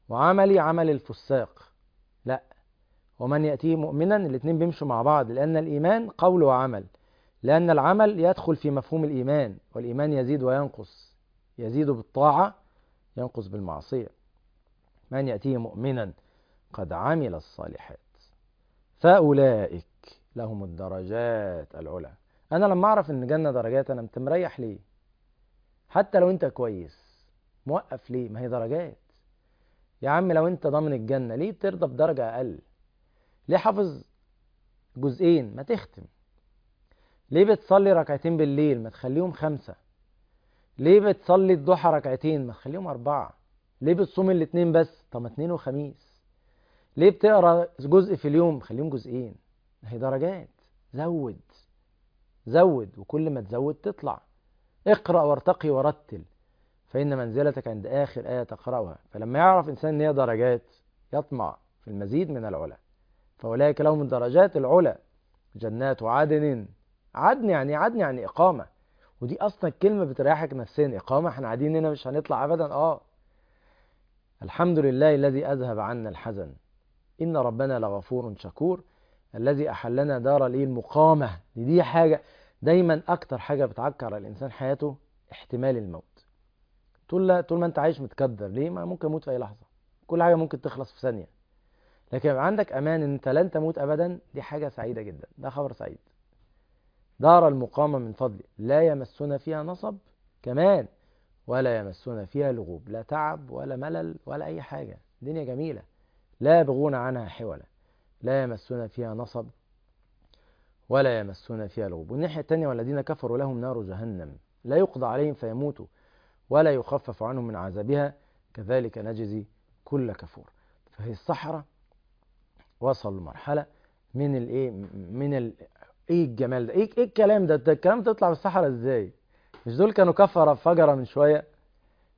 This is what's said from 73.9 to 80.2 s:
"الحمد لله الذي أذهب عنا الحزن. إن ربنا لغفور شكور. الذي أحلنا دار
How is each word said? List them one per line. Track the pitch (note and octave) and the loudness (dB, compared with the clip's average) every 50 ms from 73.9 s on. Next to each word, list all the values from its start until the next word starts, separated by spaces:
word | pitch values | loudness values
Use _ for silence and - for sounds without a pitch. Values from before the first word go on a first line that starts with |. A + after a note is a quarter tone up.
| _ _ _ _ _ _ _ _ _ _ - | _ _ _ _ _ _ _ _ _ _ -14
"الحمد | E2+ - - E3+ F3+ F3 D#3 | -10 -4 -2 0 2 2 2
لله | C#3+ C#3 B2+ B2+ C#3+ D#3 D3+ | 2 2 2 4 4 4 4
الذي | C#3 C#3 C#3+ C3 C3+ - | 4 2 2 0 0 -2
أذهب | - C#3+ C3+ B2 B2+ A2+ G#2 | -2 -4 -4 -4 -4 -4 -4
عنا | G#2+ G2+ A#2+ A#2+ A2 G#2+ | -4 -4 -6 -6 -8 -10
الحزن. | F#2 - - A#2 A2 G2 F2+ C#2+ C2+ - _ _ _ _ _ _ _ _ _ _ _ - | -10 -10 -10 -10 -8 -8 -10 -12 -14 -18 _ _ _ _ _ _ _ _ _ _ _ -6
إن | E3 E3+ E3 D3 | -4 -2 0 0
ربنا | B2 A#2+ A2+ A2+ C3+ C3+ C3 A#2+ | 0 -2 -2 -2 -2 -2 -2 -2
لغفور | A2 G#2 G2+ G2+ F#2+ - B2+ B2 A#2+ A#2 G2+ - | -4 -4 -4 -6 -6 -6 -6 -6 -6 -8 -12 -14
شكور. | - F#2 - - D3 F3 F#3 F3+ - _ _ _ _ _ _ _ _ _ - | -16 -18 -8 -4 -2 -2 -2 -2 -6 _ _ _ _ _ _ _ _ _ -10
الذي | A2+ A2+ C3+ D3 C#3 D3 D3+ | -2 0 0 0 0 -2 -4
أحلنا | A#2 - - A#2 A#2+ C3 C#3+ D3 C#3 | -6 -6 -6 -4 -2 0 0 0 -2
دار | B2+ | -2